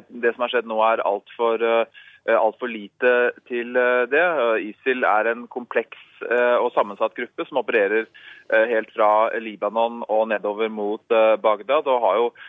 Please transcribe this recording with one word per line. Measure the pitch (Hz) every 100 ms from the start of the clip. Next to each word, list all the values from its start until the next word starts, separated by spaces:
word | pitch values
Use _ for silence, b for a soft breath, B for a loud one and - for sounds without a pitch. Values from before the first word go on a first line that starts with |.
| -
det | 123 117
som | 113
har | 120
skjedd | 120 113
nå | 110
er | 110 113 90
alt | 101 - -
for, | 117 113
eh, | 117 113 113 B B B -
alt | 113 110 -
for | 123
lite | 110 101 _ 123 123 123 - -
til, | 120 120 123
eh, | 123 123 123
det. | 147 180
Eh, | 156 117 110 104
isil | - 135 127 92
er | 104 113
en | 117 120
kompleks, | 127 117 120 113 - - - -
eh, | 120 123 120
og | 120
sammensatt | 147 107 101 139
gruppe | - 120 - 165
som | 139
opererer, | 117 117 98 110 113 B B B -
eh, | 110 110
helt | 110 110
fra | 117 104 107 113 113
Libanon | 113 101 104 113 117 117 -
og | 110 110
nedover | 104 104 104 110
mot, | 107 104 110 -
eh, | 113 110 107
Bagdad, | 110 104 101 147 143
og | 127
har | 107 104
jo | 120 B